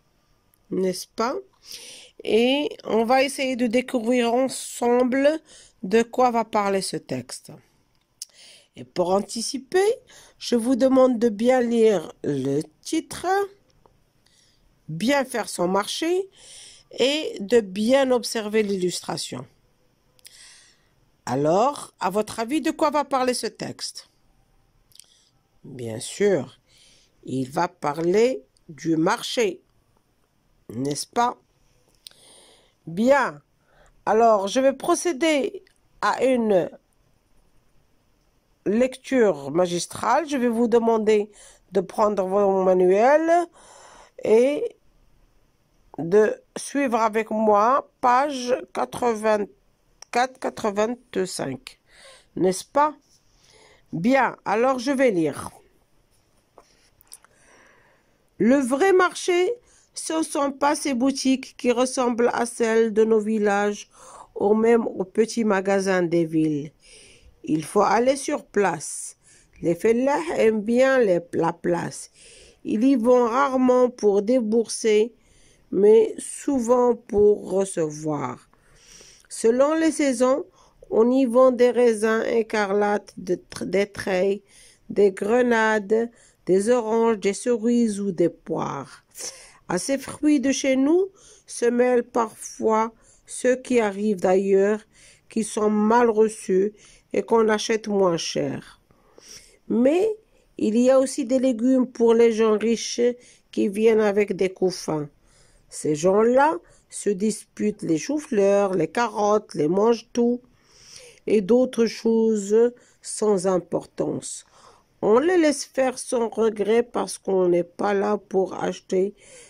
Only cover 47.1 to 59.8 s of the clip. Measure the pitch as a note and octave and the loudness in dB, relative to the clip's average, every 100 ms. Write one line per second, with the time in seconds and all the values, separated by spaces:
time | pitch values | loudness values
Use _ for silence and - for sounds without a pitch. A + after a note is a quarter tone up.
47.1 | A3 G#3+ G#3+ G#3+ G3+ A3+ C#4 - _ B3+ | -2 -4 0 2 4 4 2 -2 _ 2
48.1 | B3 D4 C4 B3 D#4+ F#4 - B3+ - A#3+ | 2 0 -4 -4 -4 -4 -8 -8 -2 -2
49.1 | G#3+ A3 G#3+ F#3+ _ _ _ _ _ - | 0 0 0 -2 _ _ _ _ _ -4
50.1 | A#3+ C4 B3+ B3+ - A3 G3 A3 A#3+ _ | -2 -2 -4 -10 -6 -4 -2 -2 -4 _
51.1 | F#3+ F#3 - C#3 B2+ - - _ _ - | -6 -6 -6 -8 -10 -16 -20 _ _ -20
52.1 | - _ - F#3 - - C#4+ D4+ D4 _ | -20 _ -2 -2 -2 -4 -2 -2 -4 _
53.1 | _ _ _ _ _ _ _ _ D#3 G#3 | _ _ _ _ _ _ _ _ -4 0
54.1 | C4+ G#3+ - - G#3 C4 B3+ A#3+ C4+ B3+ | 2 0 -4 -4 0 0 0 -2 0 2
55.1 | F3+ D3+ - - - _ _ _ _ _ | 2 -2 -4 -14 -18 _ _ _ _ _
56.1 | _ _ _ _ _ _ _ _ _ _ | _ _ _ _ _ _ _ _ _ _
57.1 | - _ _ _ _ _ _ _ _ _ | -20 _ _ _ _ _ _ _ _ _
58.1 | _ _ - G#3+ C#4+ B3 C4+ G4 F#4 F4+ | _ _ 0 2 4 2 0 4 4 2
59.1 | - - F4 F#4 A#4+ _ _ | -2 -2 0 0 -4 _ _